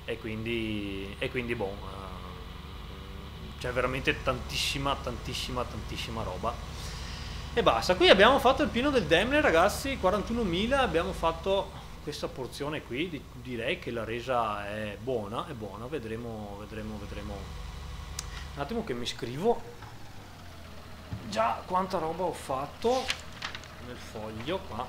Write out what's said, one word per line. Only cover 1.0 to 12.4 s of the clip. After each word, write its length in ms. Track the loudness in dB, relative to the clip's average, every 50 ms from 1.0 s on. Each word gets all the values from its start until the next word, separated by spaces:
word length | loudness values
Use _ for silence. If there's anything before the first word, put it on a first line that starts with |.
| -6 -6 -4 -4
e 120 | -4 -2
quindi 260 | -2 -2 -2 -2 -2
boh, 160 | -2 -2 -4
eh, 1900 | -4 -6 -8 -8 -8 -8 -8 -8 -8 -8 -8 -10 -10 -10 -10 -10 -10 -12 -12 -10 -10 -10 -10 -10 -10 -10 -10 -10 -10 -10 -10 -10 -10 -10 -10 -10 -8 -6
c'è 140 | -4 0
veramente 500 | 2 2 2 2 2 2 2 2 2 4
tantissima, 760 | 2 2 2 2 -2 -4 -2 0 0 0 0 0 0 0 0 0
tantissima, 640 | -2 -6 -6 -4 -6 -6 -4 -4 -4 -2 0 -2 -2
tantissima 580 | -2 -4 -8 -6 -6 -6 -6 -6 -4 -4 -4
roba. 320 | -2 -2 -4 -2 -2 -2 -2 -2 -8 -8 -8 -8 -8 -8 -6 -8 -8 -8 -8 -8 -8 -6 -6 -6 -6 -2 0
E 60 | 6
basta, 320 | 6 6 6 6 6 4 6
qui 140 | 8 10 10
abbiamo 320 | 12 12 12 10 10 10
fatto 240 | 8 6 8 8 2
il 40 | 2
pieno 220 | 2 2 2 4
del 140 | 4 4 6
Daimler, 360 | 6 6 6 6 6 4 6
ragazzi, 560 | 6 8 8 8 8 6 4 0 -2 -2 -2 2
quarantunomila, 840 | 2 4 4 4 0 0 0 0 2 2 2 2 2 2 4 4
abbiamo 320 | 4 4 4 2 2 2
fatto 580 | -2 2 0 0 0 0 0 2 2 2 2 -2 -8 -12 -12 -12 -12 -10
questa 240 | -8 -8 -6 -4 -6
porzione 560 | -6 -4 -6